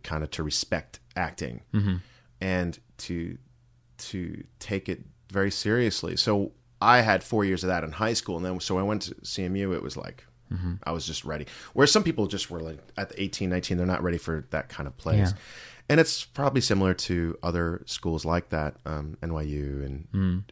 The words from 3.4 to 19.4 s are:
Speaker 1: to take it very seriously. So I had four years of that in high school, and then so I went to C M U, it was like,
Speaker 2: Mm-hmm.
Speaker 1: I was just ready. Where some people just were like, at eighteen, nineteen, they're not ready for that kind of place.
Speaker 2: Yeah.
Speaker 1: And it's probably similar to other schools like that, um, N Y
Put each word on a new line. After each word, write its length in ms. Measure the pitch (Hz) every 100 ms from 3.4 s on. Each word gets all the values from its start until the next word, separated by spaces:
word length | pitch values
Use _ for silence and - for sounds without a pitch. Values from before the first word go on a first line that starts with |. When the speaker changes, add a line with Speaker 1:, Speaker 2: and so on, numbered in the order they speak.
| - _ _ _ _ -
Speaker 1:
to 460 | - 95 85 80 - -
take 300 | - 98 95
it 140 | 87 - - -
very 200 | 95 98
seriously. 640 | - 101 120 117 - 87 -
So 380 | - 104 98 - _ -
I 200 | 110 123
had 220 | 110 95
four 200 | - 113 98
years 180 | 90
of 40 | 90
that 160 | 87
in 80 | 78
high 200 | 76 110
school, 240 | 113 - 85
and 80 | 92
then 140 | 92
so 180 | - 92
I 40 |
went 200 | 98 104
to 120 | - -
C 200 | - -
M 120 | 90 95
U, 180 | 98
it 100 | 82
was 120 | - -
like, 280 | - - - - -
Speaker 2:
Mm-hmm. 240 | 90 87 90
Speaker 1:
I 100 | -
was 120 | 85 80
just 200 | 78 -
ready. 200 | 76 - - -
Where 120 | - 143
some 160 | 214
people 220 | 170 139 101
just 240 | 98 -
were 100 | 85
like, 200 | 80 76 - -
at 140 | 98 -
eighteen, 320 | 95 - 92
nineteen, 260 | 90 - 87
they're 80 | 90
not 160 | 90
ready 160 | 87 85
for 300 | - 80 -
that 180 | 78 -
kind 200 | - 71
of 100 | -
place. 320 | 80 104 92
Speaker 2:
Yeah. 80 | 98 - - - - -
Speaker 1:
And 100 | 151
it's 260 | 160 - -
probably 340 | - 139 135
similar 340 | - 98 95 90
to 420 | - 87 85 -
other 400 | 85 85 85 82 -
schools 400 | - 85 80 82
like 240 | 85 -
that, 280 | 80 76 -
um, 320 | 73 78 76 -
N 100 | 82
Y 100 | 80